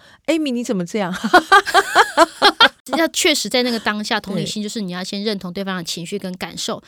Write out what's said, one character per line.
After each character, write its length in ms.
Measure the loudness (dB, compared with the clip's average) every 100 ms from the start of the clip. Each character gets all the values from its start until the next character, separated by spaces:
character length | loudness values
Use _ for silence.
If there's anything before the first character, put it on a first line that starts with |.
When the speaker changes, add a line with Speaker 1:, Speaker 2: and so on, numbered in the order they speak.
| _ _ -2
Speaker 1:
“Amy， 260 | 0 0
你 100 | -2
怎 120 | -2 -2
么 100 | -2
这 140 | -4
样？” 140 | -4 -4
<laughs> 1800 | 4 4 6 4 6 2 2 2 2 2 0 2 2 4 2 2 -6 0
Speaker 2:
要 100 | 0
确 260 | 2 2 2
实 120 | 0
在 140 | 0
那 80 | 0
个 100 | -2
当 240 | -2 -4
下， 160 | -2 -2
同 160 | -2 -4
理 80 |
心 200 | -4 -6
Speaker 1:
对。 40 | -6
Speaker 2:
就 20 |
是 120 | -6
你 100 | -6
要 120 | -6
先 200 | -6 -6
认 140 | -4 -4
同 160 | -6
对 100 | -8
方 140 | -6 -6
的 60 |
情 200 | -6 -8
绪 140 | -6 -8
跟 180 | -8 -10
感 200 | -10 -8
受， 240 | -8 -8